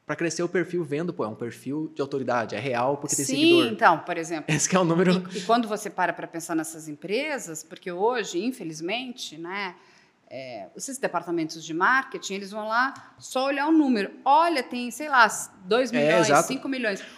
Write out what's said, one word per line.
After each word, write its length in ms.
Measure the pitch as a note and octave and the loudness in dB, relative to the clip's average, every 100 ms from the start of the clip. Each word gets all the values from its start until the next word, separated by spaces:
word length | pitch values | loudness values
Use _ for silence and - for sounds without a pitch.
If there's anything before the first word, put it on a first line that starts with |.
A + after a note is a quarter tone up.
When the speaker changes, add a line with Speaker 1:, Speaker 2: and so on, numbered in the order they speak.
| - | -8
Speaker 1:
pra 80 | D3 | -2
crescer 260 | E3 E3 | -2 -2
o 80 | E3+ | -2
perfil 340 | F#3 E3+ F3 | 0 0 -4
vendo, 300 | C#3+ D3 F3 | -2 -4 -4
pô, 100 | E3+ | -4
é 40 | G#2+ | -6
um 80 | A2 | -4
perfil 560 | D#3 - B2+ D3+ D#3 | -8 -8 -8 -6 -6
de 80 | - | -6
autoridade, 540 | C#3 C#3 A#2+ A#2+ G#2 G#2 | -4 -4 0 0 0 -4
é 40 | |
real 380 | C3 A#2+ B2+ C#3+ | -2 0 0 -2
porque 180 | - - | -4 -4
tem 100 | C#3+ | -2
Speaker 2:
Sim, 100 | C4+ | 2
Speaker 1:
seguidor. 300 | E4 F4 A#3+ | 6 6 4
Speaker 2:
então, 320 | G#3+ G#3 D#3 | 4 4 4
por 180 | - E3+ | 0 -6
exemplo, 280 | D#3+ D#3+ D3+ D3+ | -6 -6 0 0
Speaker 1:
Esse 120 | - | 4
que 80 | F#3 | 4
é 40 | |
o 40 | |
número. 280 | E3+ E3+ F#3 F3+ F3+ | 4 4 4 4 0
Speaker 2:
e, 60 | G#3+ | -6
e 40 | |
quando 260 | - A#3 A3 | 2 2 2
você 220 | G#3 G3 | -6 -6
para 240 | - F3 | -2 -2
pra 120 | E3+ E3 | -2 -10
pensar 300 | E3 D#3+ D#3+ | -10 -4 -4
nessas 320 | D#3 D#3+ D#3 | -4 -10 -14
empresas, 760 | D3 E3+ A3+ D#4 C4 F3+ D#3 | -12 -6 -4 -4 -6 -8 -12
porque 280 | - F3+ F#3 | -14 -14 -10
hoje, 520 | F3 A3 B3 G3 F3 | -2 0 0 -2 -4
infelizmente, 960 | A#3 B3+ E3 D#3 E3+ A#3 B3+ - - D3+ | -4 -4 -10 -8 -6 -6 -8 -12 -14 -12
né, 380 | E3+ G3+ F#3+ F3+ _ _ _ _ _ | -10 -8 -8 -10 _ _ _ _ _
é, 400 | B2+ C3 A2 F#2 - | -14 -12 -12 -14 -12
esses 220 | - B3+ | -12 -6
departamentos 680 | G3 E3+ F3 E3+ D#3+ D#3+ | -4 -4 -4 -4 -4 -8
de 100 | D#3 D#3+ | -8 0
marketing, 580 | G3+ C4 C4 F#3 - G3 | 2 2 0 -10 -8 -8
eles 140 | G3 | -8
vão 160 | G#3+ G#3+ | -8 -2
lá 460 | A#3 C4 - - - | 0 0 -4 -18 -20
só 260 | - B3+ C4+ | -6 -2 -2
olhar 200 | C#4 D4 | 0 4
o 40 | |
número. 380 | D#4+ C#4 A3 F#3+ - C4 | 4 6 2 0 -2 4
Olha, 380 | D4 E4+ D4 | 6 6 0
tem, 260 | A#3+ B3 B3 | -4 -6 -6
sei 200 | - D4+ | -8 2
lá, 180 | C4 G#3+ - - - F#3 | 6 6 4 -8 -14 0
dois 260 | A#3 B3+ | 2 2
milhões, 180 | A#3+ D4 F3+ | 2 4 6
Speaker 1:
É, 40 | |
exato. 260 | D#3 D3 - | 8 6 6
Speaker 2:
cinco 200 | C4 C#4 | -2 -4
milhões. 340 | C4 A3 F#3+ - | -2 -2 -4 -8